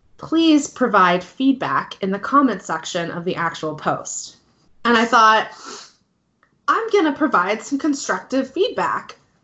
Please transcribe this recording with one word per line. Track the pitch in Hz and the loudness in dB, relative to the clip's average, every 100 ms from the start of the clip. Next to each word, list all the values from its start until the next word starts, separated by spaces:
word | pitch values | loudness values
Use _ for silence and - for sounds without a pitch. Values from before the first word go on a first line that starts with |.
| _ - | _ -20
Please | - 320 330 302 - | -4 2 4 4 2
provide | - 240 202 180 180 | -2 2 4 4 2
feedback | - - 269 - 139 139 - - | -4 0 0 0 -2 -4 -4 -8
in | 196 | -6
the | 196 | -4
comment | - 277 269 190 | 0 2 2 0
section | - 160 - 175 165 | -6 -8 -6 -6 -6
of | 170 | -6
the | 170 | -8
actual | 160 165 165 156 | -4 -6 -4 -8
post." | 156 175 123 - - - - _ _ _ _ | -6 -4 -4 -6 -12 -14 -18 _ _ _ _
And | 226 226 | 0 2
I | |
thought, | 233 240 220 220 - - - - - _ _ _ _ _ _ _ - | 4 6 6 4 0 -10 -18 -18 -20 _ _ _ _ _ _ _ -2
"I'm | 359 453 | -2 2
gonna | 415 311 | 2 2
provide | 277 302 190 185 220 | 2 0 2 0 -4
some | - 277 | -4 -4
constructive | 311 277 - 185 - 262 262 | -2 -2 -4 -6 -2 -4 -2
feedback | 330 440 196 175 113 - - _ _ | -2 -2 0 -4 -4 -8 -20 _ _